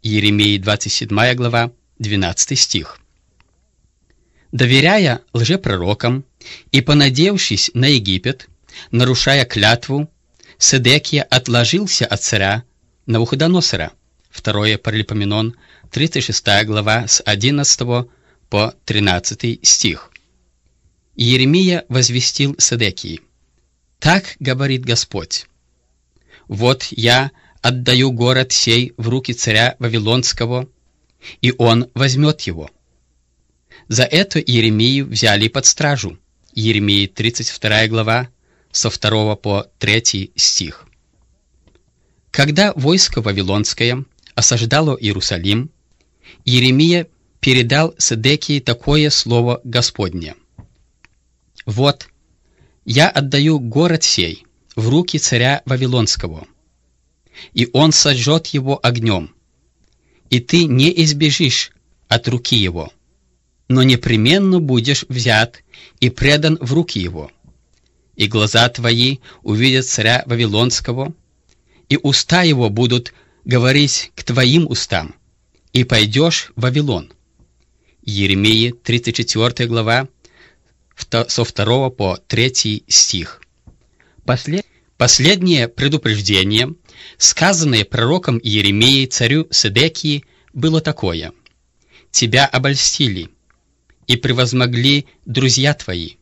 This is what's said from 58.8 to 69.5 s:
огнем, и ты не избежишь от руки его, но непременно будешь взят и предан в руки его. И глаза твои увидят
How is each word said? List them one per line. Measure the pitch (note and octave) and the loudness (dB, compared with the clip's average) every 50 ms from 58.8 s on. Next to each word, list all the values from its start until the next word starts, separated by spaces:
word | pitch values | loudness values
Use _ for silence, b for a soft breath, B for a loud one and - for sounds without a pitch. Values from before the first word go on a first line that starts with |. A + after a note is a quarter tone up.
огнем, | - B2 A#2+ A#2 A2+ A2+ G2+ F2 D#2 D2+ _ _ _ _ _ _ _ _ _ _ _ _ _ _ _ _ _ _ _ _ | 0 -2 0 0 0 0 0 0 -4 -10 _ _ _ _ _ _ _ _ _ _ _ _ _ _ _ _ _ _ _ _
и | B2+ B2 | -2 -2
ты | A#2+ - - F3 E3+ | 0 2 2 2 4
не | D3+ B2 B2+ C3+ E3+ F3 E3+ D#3+ | 4 4 4 4 2 4 2 0
избежишь | D3+ D3 C#3+ D#3+ D3 C#3 - E3+ C3 - - - - _ _ _ _ _ _ _ _ | 0 2 0 0 0 2 0 0 0 0 -2 -6 -8 _ _ _ _ _ _ _ _
от | A2+ A#2 - A#2+ | -2 -2 0 -2
руки | A#2+ A#2+ - - B2 | -4 -4 -2 0 0
его, | A2 G2 F#2 E2+ E2+ D2+ D2 _ _ _ _ _ _ _ _ _ _ _ _ _ _ _ - | 2 0 0 -4 -6 -10 -12 _ _ _ _ _ _ _ _ _ _ _ _ _ _ _ 0
но | B2+ C3 | 2 4
непременно | B2+ C3 B2 A#2+ - - A#2 G#2+ A2 B2+ E3 G3+ G3 F#3+ F#3 F3+ | 4 4 2 0 0 0 0 2 4 2 2 4 2 2 2 2
будешь | D#3 C#3 B2+ A#2+ A#2 C#3 C#3+ - - _ | 2 2 0 0 0 0 -2 -2 -4 _
взят | B2+ B2 A2+ A#2+ A2 G#2+ A2+ A#2 - - _ B B B B B B B | -8 -4 0 2 2 2 2 0 -4 -20 _ B B B B B B B
и | - B2 | -2 -2
предан | - - - C#3 D3 D3 D3+ D#3 D#3 - | 0 0 2 2 2 2 2 0 0 0
в | C3+ A#2+ C#3 | -2 -2 0
руки | E3 E3 - - G#2 | 0 0 -2 -6 -6
его. | F2 F2 E2+ D#2+ D2 - _ _ _ - _ _ _ _ _ _ _ _ _ _ _ _ _ | -6 -6 -8 -10 -14 -16 _ _ _ -20 _ _ _ _ _ _ _ _ _ _ _ _ _
И | - G#2+ G2+ | -2 -2 0
глаза | G#2+ A2 G#2+ G#2 - A2+ A#2+ A#2+ | 2 0 0 2 2 2 2 2
твои | - - A#2 A#2 A#2 A#2 A#2+ C3 C#3 C3 B B B B | 0 -2 -2 0 0 2 0 0 -2 -4 B B B B
увидят | B G2+ | B -4